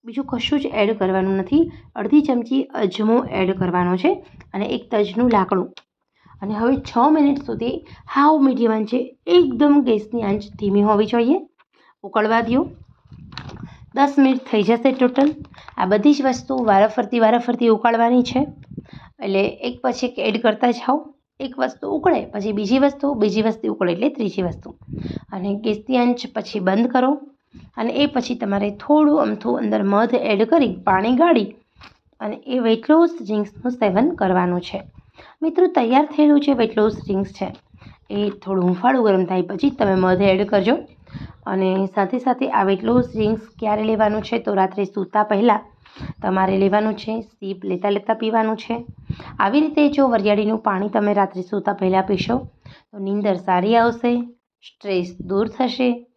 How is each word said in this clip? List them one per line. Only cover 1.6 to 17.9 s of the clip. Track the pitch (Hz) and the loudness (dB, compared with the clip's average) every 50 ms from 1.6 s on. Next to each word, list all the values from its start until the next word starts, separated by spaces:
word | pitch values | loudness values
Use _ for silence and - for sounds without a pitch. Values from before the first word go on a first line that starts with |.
| 330 339 - - - - _ | 2 2 -2 -16 -20 -16 _
અડધી | - 208 - 294 302 | -6 -2 4 4 4
ચમચી | 294 - 262 247 226 226 262 269 269 | 4 4 0 -2 0 0 0 -2 -2
અજમો | - - - 226 185 180 - 214 214 226 247 - | -2 -4 -2 -2 -2 0 0 2 2 4 2 2
એડ | - - 196 190 185 190 185 | 0 -2 -2 0 0 0 0
કરવાનો | 190 185 175 180 180 180 180 | -2 0 0 0 2 2 0
છે | 185 185 - 403 - - - - - - _ - | 2 2 0 0 0 -6 -20 -20 -20 -20 _ -6
અને | 196 208 | -6 -4
એક | - 254 247 - - | -4 -6 -8 -6 -2
તજનું | - 214 208 202 185 214 247 247 220 | 0 0 0 0 0 0 2 2 4
લાકડું. | 202 190 185 202 185 180 - - - _ _ _ _ _ _ _ _ _ _ - - - | 2 2 2 0 -2 -2 -4 -10 -20 _ _ _ _ _ _ _ _ _ _ -18 -14 -10
અને | 202 214 | -8 -6
હવે | 208 226 240 269 | -2 0 0 0
છ | 269 - - - 233 240 302 | 0 -4 -4 0 2 4 4
મિનિટ | 311 311 294 277 277 - - | 4 4 4 2 2 0 -4
સુધી | - 226 - 226 240 - 339 - - - - - - - | -8 -6 -6 -4 -6 -6 -8 -10 -16 -20 -20 -18 -6 0
હાવ | 277 285 302 320 302 277 | 2 4 4 4 6 4
મીડિયમ | 269 254 - 233 226 220 | 2 2 2 2 2 2
આંચે, | 220 214 214 - 254 254 262 - _ _ | 0 -2 -2 -2 -4 -4 -4 -10 _ _
એકદમ | 320 349 359 349 269 247 220 294 294 285 294 254 | 4 4 4 4 4 2 2 4 6 6 4 4
ગેસની | 240 220 208 208 - - 240 220 | 4 0 0 0 -4 -6 -4 -2
આંચ | 202 196 208 202 - - - | 0 -2 -2 -4 -10 -12 -4
ધીમી | 208 202 190 202 202 | -2 2 2 4 4
હોવી | 214 214 202 220 | 4 4 2 2
જોઈએ, | - - 240 233 240 311 381 320 - _ _ _ _ _ _ _ _ _ _ - | 2 2 0 2 2 2 0 -2 -8 _ _ _ _ _ _ _ _ _ _ -18
ઉકળવા | 196 - 233 214 214 226 226 | -4 -2 0 0 2 0 0
દ્યો. | 233 214 240 269 339 - - - - _ _ _ _ _ - - - - - - - - - - - - - - - _ _ | 0 0 0 0 -2 -2 -8 -18 -20 _ _ _ _ _ -20 -20 -20 -18 -18 -16 -16 -14 -14 -14 -16 -18 -18 -20 -20 _ _
દસ | 247 277 277 277 285 | 0 0 2 4 2
મિનિટ | 269 262 262 262 262 - - | 4 4 2 0 -4 -2 0
થઈ | 214 202 | 0 2
જશે | 175 233 233 240 269 262 | 2 0 2 2 0 2
ટોટલ. | 254 254 247 254 277 277 302 311 - - - - - - - - | 2 0 0 2 2 2 2 0 -4 -14 -20 -20 -20 -20 -20 -4
આ | - 185 | -4 0
બધી | 185 202 214 202 294 294 | 2 2 4 4 4 2
જ | 285 262 | 4 0
વસ્તુ | 269 254 247 - - 269 | -2 -2 -2 -4 -6 -4
વારાફરતી, | 262 240 214 196 196 208 220 214 - 226 208 - 233 | -2 2 4 4 4 4 4 2 -2 -4 -2 0 2
વારાફરતી | 226 214 226 240 240 - 240 240 240 233 | 4 4 4 2 0 -2 -2 0 2 2
ઉકાળવાની | 220 214 - 233 | 2 4 2 0